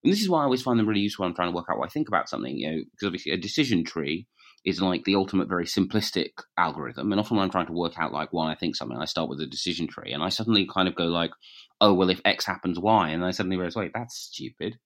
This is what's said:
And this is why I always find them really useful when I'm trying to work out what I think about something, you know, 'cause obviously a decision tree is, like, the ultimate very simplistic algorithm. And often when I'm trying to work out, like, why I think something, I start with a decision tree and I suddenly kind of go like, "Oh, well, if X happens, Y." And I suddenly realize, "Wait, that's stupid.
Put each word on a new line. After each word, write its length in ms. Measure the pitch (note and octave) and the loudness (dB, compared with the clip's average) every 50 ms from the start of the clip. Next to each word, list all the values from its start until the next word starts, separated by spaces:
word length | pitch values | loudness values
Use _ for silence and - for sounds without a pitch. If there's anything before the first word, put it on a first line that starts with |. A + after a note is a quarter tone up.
| - | 6
And 100 | D3+ G3 | 6 4
this 80 | G#3 | 6
is 80 | G#3+ F#3 | 4 4
why 120 | F3 D#3 | 4 4
I 40 | C#3+ | 4
always 180 | C3+ B2+ B2+ B2+ | 4 2 2 2
find 160 | C3 A#2+ A2+ | 2 4 4
them 80 | G#2+ | 4
really 140 | G#2+ G#2+ G2+ | 4 2 2
useful 220 | G2+ G2+ - - F#2+ | 2 0 0 -2 -2
when 80 | F2+ | -2
I'm 40 | E2+ | 0
trying 140 | - F2+ F2 | 0 -2 0
to 60 | F2 | -2
work 120 | F2 E2+ - | -4 -2 -2
out 80 | E2+ | -2
what 120 | - C2+ - | -2 -2 -4
I 20 | |
think 160 | - D3+ D3+ | -2 -4 -2
about 220 | - G2+ D#2+ - - | 2 2 0 0 0
something, 280 | - - A#1 B1+ C#2+ | -6 -6 -4 -6 -4
you 140 | A#1 A#1+ D#2 | -4 -4 -4
know, 60 | D#2+ | -4
'cause 280 | D#2+ - - _ _ G2 | -4 -6 -8 _ _ -4
obviously 280 | G2+ E2+ F2+ - D2+ D2+ | -4 -4 -4 -2 -2 -2
a 40 | |
decision 460 | F#2 E2+ G#2+ - D#3 D3 B2 A2 E2+ D#2 | -2 -4 -2 0 0 2 2 2 0 0
tree 440 | - - E2+ D2 C#2+ D#2+ F2+ A2+ _ _ _ - - - _ _ | -2 -4 -6 -4 -2 -4 -4 -6 _ _ _ -20 -20 -20 _ _
is, 160 | F#2 F2+ F2 | -2 0 2
like, 240 | F#2+ F#2 F2+ E2+ - | 0 0 0 0 2
the 100 | G2 G2 | 2 2
ultimate 320 | G2 F#2+ F#2+ - F#2+ - | 2 2 2 0 0 0
very 180 | - F#2 F2+ - | 0 -2 -2 -2
simplistic 640 | - - G2+ F#2+ - - G#2+ G#2 - - F#2 - - _ - - _ _ | 0 0 0 0 2 0 -2 -2 0 -2 -2 -4 -4 _ -16 -20 _ _
algorithm. 540 | - F2+ D#2+ C#2+ D#2 C#2+ B1 B1+ C2+ D2 G#2 | 0 0 0 0 -6 -8 -8 -8 -4 -2 0
And 80 | F#2+ G2+ | 2 0
often 160 | G#2+ - A#2+ | 2 2 2
when 80 | G#2 F#2+ | 2 2
I'm 40 | F#2 | 2
trying 180 | - F#2 E2+ | 0 0 -2
to 40 | D#2 | 0
work 220 | D#2+ F2 F2 E2 - | -2 -2 -2 -2 -2
out, 140 | E2 E2 - | -2 -4 -2
like, 220 | - D2 D#2+ - - | -2 -4 -6 -4 -2
why 180 | E2+ D#2+ D#2 | -2 -2 -2
I 40 | D2+ | -2
think 200 | - F2+ E2 - | -2 -4 -4 -4
something, 220 | - - - A#1+ | -4 -6 -6 -6
I 80 | B1 D#2 | -6 -6
start 240 | - - E2+ D#2+ - | -4 -2 -4 -4 -4
with 100 | C#2 C#2+ | -4 -8
a 60 | D#2 | -8
decision 420 | - - - - F#2 E2+ E2+ E2 | -8 -8 -6 -4 -4 -2 -4 -4
tree 240 | D#2 - - - - | -6 -6 -10 -10 -8
and 100 | - D2 | -6 -4
I 60 | E2 F#2+ | -2 -2
suddenly 380 | F2+ - A2 A#2 A2 G#2 F#2 | -2 -2 0 2 2 2 2
kind 200 | - - F#2+ F#2 | 0 0 0 0
of 80 | F#2 - | 0 0
go 100 | - E2+ | 0 -2
like, 260 | E2+ E2+ E2+ E2+ D#2+ - _ _ - - - - _ _ _ | 0 0 0 -2 -2 -4 _ _ -20 -20 -20 -20 _ _ _
"Oh, 140 | G#2 G#2 G2 | 6 6 8
well, 160 | F2+ F#2 F#2 | 6 6 4
if 120 | F2+ - - | 2 2 2
X 200 | G2+ - - - | 0 2 2 -2
happens, 340 | - F#2 - - F2+ E2 E2+ | -4 -6 -4 -2 -4 -2 0
Y." 300 | F2+ G#2+ A2+ G#2 F2 D#2 | 2 4 4 4 4 2
And 140 | D#2 E2+ F2+ | 0 -2 -2
I 80 | F#2 | -2
suddenly 260 | F2+ - F#2+ F#2 F#2+ | -2 -2 -2 -2 0
realize, 180 | F2+ F2+ E2+ D#2+ | -2 -2 -2 -2
"Wait, 160 | A2+ G2 - - | -4 -6 -4 -6
that's 240 | A#2 A#2+ A#2+ - | -8 -8 -8 -12
stupid. 600 | - - - - - - - - _ E2 G2+ A#2+ A#2+ _ | -14 -14 -12 -12 -12 -12 -12 -8 _ -8 -8 -8 _ _